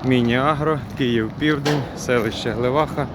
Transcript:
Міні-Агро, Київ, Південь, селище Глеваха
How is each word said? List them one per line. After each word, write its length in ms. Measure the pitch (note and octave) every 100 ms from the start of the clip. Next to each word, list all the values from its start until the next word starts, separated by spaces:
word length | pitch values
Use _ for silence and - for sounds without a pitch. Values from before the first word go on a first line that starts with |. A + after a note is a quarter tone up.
| B2+
Міні-Агро, 720 | B2+ A#2 B2 C#3 D3 D3+ D3+ - -
Київ, 340 | B2 A#2 A2 G2
Південь, 420 | D3+ D3 C#3+ D3 B2+ -
селище 540 | - B2 A2 - A#2+
Глеваха 560 | G#2+ B2 C#3 D3+ - C#3